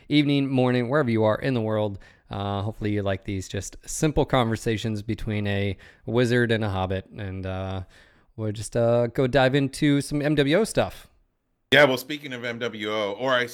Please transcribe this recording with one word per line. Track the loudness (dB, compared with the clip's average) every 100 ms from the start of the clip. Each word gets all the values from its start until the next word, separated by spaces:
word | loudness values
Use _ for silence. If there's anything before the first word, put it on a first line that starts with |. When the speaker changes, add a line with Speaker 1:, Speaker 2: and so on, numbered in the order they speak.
| 0
Speaker 1:
evening, | 2 2 2 0
morning, | 2 2 2 0
wherever | 0 2
you | 2
are | 2 2
in | 0
the | -2
world. | 0 0 -2 -4 -12 _ _
Uh, | -6 -4 -4
hopefully | -4 -4 -2
you | -2
like | 0 -4 -4
these | -8 -6
just | -8 -8 -12 -10
simple | -2 0 2 2
conversations | 2 2 0 -2 -2 -2 -4
between | -4 -6 -4 -4 -2
a | -2 -2 -4 -12 -16 -2
wizard | 2 2 4 2
and | 2
a | 0
hobbit. | -2 -2 -4 -6
And, | -12 -10 -8 -6
uh, | -6 -6 -6 -10 -16 -20 _ _ -8
we'll | -6
just, | -6 -4 0
uh, | 2 2 0
go | 0 2
dive | 4 4 2
into | 0 0 2 2
some | 0 -2
M | 0 2
W | 4 2
O |
stuff. | 2 0 -2 -4 -20 _ _ _ _ _ _
Speaker 2:
Yeah, | 6
well, | 6 4
speaking | -4 -12 -10
of | -8 -8
M | -6
W | -6 -4 -4
O, | -2 -2 -2
or | 0
I, | 2 0